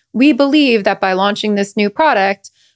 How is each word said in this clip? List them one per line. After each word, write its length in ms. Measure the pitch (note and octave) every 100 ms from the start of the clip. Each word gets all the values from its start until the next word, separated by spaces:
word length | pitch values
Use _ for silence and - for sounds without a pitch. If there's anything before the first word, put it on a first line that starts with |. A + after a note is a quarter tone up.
| _
"We 200 | G#3+ C#4+
believe 500 | B3 C#4 D4+ C#4 A3+
that 180 | G3 G3
by 120 | F#3+
launching 420 | F#3 G3+ G3+ G#3+
this 220 | G3+ G3+ -
new 120 | G#3
product, 640 | G#3 D#4 G#3+ F#3+ G3 - _ _